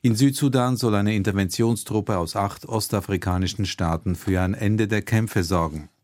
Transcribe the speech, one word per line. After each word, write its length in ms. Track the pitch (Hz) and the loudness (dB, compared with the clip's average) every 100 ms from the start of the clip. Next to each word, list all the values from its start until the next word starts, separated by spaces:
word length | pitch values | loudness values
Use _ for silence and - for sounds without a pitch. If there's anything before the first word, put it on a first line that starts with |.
In 120 | 123 110 | 2 4
Südsudan 600 | 139 139 143 131 123 120 | 2 4 2 2 2 2
soll 160 | 117 | 2
eine 220 | 104 101 107 | 2 2 2
Interventionstruppe 1040 | 98 98 92 - 117 113 - 107 98 98 | 2 0 0 0 0 0 -2 -4 0 -2
aus 160 | 85 101 | -2 -2
acht 320 | 98 - - | -4 -4 -6
ostafrikanischen 960 | 113 - 104 90 98 92 90 92 - 98 | -4 -2 -4 -2 -2 0 0 -2 -2 -6
Staaten 500 | - 85 82 - 87 | -2 -2 -2 -2 -4
für 260 | - 92 | 0 0
ein 120 | 92 | 0
Ende 340 | 104 104 107 107 | 0 0 2 2
der 140 | 107 | 0
Kämpfe 420 | - 110 110 104 | 2 0 2 -2
sorgen. 460 | 85 92 82 76 76 _ | 0 0 0 -4 -12 _